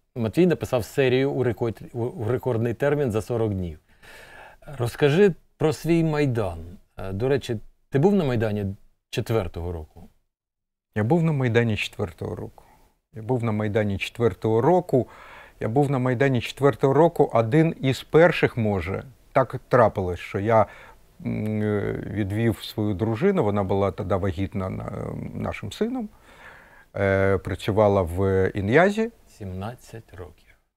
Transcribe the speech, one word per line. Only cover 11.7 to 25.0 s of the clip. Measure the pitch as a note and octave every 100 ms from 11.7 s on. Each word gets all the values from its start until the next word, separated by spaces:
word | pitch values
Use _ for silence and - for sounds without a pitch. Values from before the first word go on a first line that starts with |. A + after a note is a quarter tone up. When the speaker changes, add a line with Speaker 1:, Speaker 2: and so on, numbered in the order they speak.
| G2+
Speaker 2:
четвертого | - - G2 - G2+ F#2+
року. | G#2+ - - _ _ _ _
Я | -
був | A2 B2+
на | A#2
Майдані | G#2+ G#2+ G#2+ G#2 F#2+
четвертого | - - A#2 F#2+ A2 A2
року. | C3+ F3+ - C3 G#2+ - - - - -
Я | A2+
був | B2+ C#3
на | C3+
Майдані | B2+ A#2+ C#3 B2
четвертого | - - C#3 - C#3
року | C3+ E3 - C#3+
один | A#2 A2+ D3+ D#3+ -
із | - A#2+
перших, | - D#3 F3 - B2+ -
може. | G#2+ G2+ E2+ G2+ C3+ - _
Так | C3+ B2+ C3 -
трапилось, | B2+ G#2+ - F#2 F2
що | - G2+
я | G#2 A2+ G2+ - - - _ - A#2
м, | A2+ G#2+ G#2+
е, | G#2+ G#2 G#2+ A2+ -
відвів | F#2+ G2 G#2 A#2 -
свою | - - G#2
дружину, | F#2 A2 A2 F#3+ F#3+
вона | G#2 G2+
була | F#2+ G2 G2
тоді | F2+ F#2+
вагітна | G2 G2 F#2 F#2+ G2+ F#2+
на, | G#2+ - -